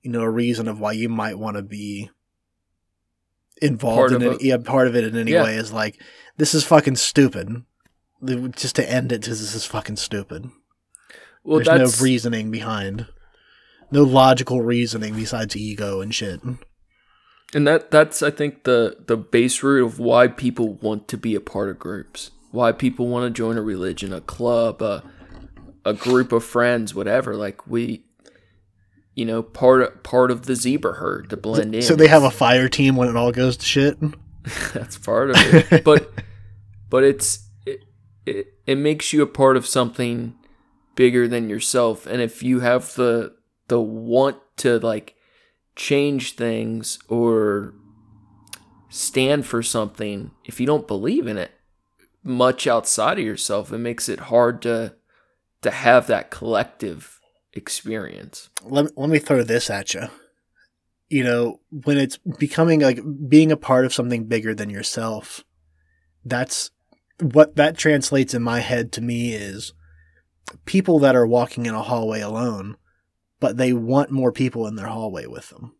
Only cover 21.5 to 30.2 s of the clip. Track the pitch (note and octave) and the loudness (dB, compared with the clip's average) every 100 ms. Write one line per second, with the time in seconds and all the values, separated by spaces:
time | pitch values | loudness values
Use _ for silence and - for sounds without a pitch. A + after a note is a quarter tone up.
21.5 | G2 G2 - - G2 - - - _ _ | -6 -6 -8 -12 -12 -12 -18 -18 _ _
22.5 | A2+ A#2 A2 C3 B2+ A#2+ A#2+ B2 A#2+ A2+ | 0 0 2 -2 -2 -4 -2 -4 -4 -4
23.5 | A2+ G#2+ F#2 F#2 E2+ G2 F#2 - - A#2+ | -2 -4 -4 -6 -6 -10 -10 -12 -6 -2
24.5 | A#2+ A#2 G2 A2 G2+ - - - - - | 0 0 -2 -4 -6 -10 -20 -20 -20 -20
25.5 | - - - G2+ G#2+ B2 B2+ B2 A#2 - | -20 -20 -8 -6 -4 2 2 4 0 0
26.5 | A#2+ A#2+ A#2+ G#2+ - G2+ B2 C3 G#2 G2+ | 0 2 0 -4 -6 -2 -2 -2 -6 -8
27.5 | - - A#2 A#2+ A2 _ _ _ _ _ | -10 -6 -4 -4 -10 _ _ _ _ _
28.5 | _ _ _ _ _ _ - A2+ A2+ A2+ | _ _ _ _ _ _ -8 -4 -4 -8
29.5 | - B2+ C3 B2 - - B2 | 2 6 6 4 -4 -2 2